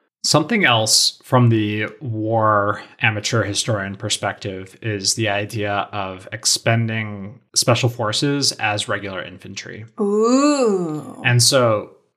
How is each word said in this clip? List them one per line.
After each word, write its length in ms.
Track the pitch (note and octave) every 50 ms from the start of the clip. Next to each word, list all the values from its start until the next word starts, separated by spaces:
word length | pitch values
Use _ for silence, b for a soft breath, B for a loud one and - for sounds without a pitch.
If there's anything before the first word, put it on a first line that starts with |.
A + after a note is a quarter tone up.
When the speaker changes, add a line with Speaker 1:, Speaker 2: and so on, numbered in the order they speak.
| _ _ _ _ -
Speaker 1:
Something 420 | - - D3+ E3 - A#3+ G#3 F3
else 560 | C3+ A#2+ A2 A2 A2 - - - - - - _
from 260 | - C3 B2 A#2+ A#2
the 360 | A2+ A2 G#2+ G#2 G#2 G#2+ G#2+ - - -
war 800 | D#3 B2 A2 A2 G#2+ G#2+ A2+ A2+ G#2+ G#2+ G#2+ G2+ G2+ G#2 G2+ B B B B _
amateur 420 | - A#2 G#2+ G#2 - - - A2+ G2
historian 520 | G2 G2+ - - - A2 G2+ G2 G2 G2
perspective 800 | F#2 - G#2 - - A2 G2+ F#2+ - - G#2 F#2+ F#2 F#2+ - - -
is 320 | - A2 G#2 G2+ G2 - -
the 160 | A#2 A2 G#2
idea 580 | G2+ G2+ G#2 G2+ - A2 G#2 G#2 G2+ G2+ - -
of 360 | - G#2 G2 F#2+ F#2 F#2 G2 -
expending 1080 | - A2+ - - - - - A#2+ A#2 A#2 A2+ A2+ A2+ A2+ A2 G#2+ G#2 G2+ G2 G2+ - - _ _ -
special 340 | - - - A#2 A2+ - A#2+
forces 640 | A#2+ - A2+ G#2+ G#2+ - D3 C#3+ C#3+ C#3+ C3+ C3 -
as 340 | - A2 G#2+ G#2 G#2 - -
regular 340 | G#2 G2+ G2+ F#2+ F#2+ F2+ D2+
infantry. 640 | D#2+ F#2+ F#2+ - G2+ G2 - - F2+ F2+ G2+ A2 - _ -
Speaker 2:
Ooh. 1200 | G#3 G3+ G3+ G#3+ A3 A#3 B3+ C4+ C#4+ D4 D4 C#4 B3+ A3 G3 F#3 F3+ D#3+ D3+ D3+ - - - - -
Speaker 1:
And 200 | B2 B2 B2 A#2
so 480 | - C#3+ C3 B2 A2+ A2 G#2 F2+ - - _ _ _ _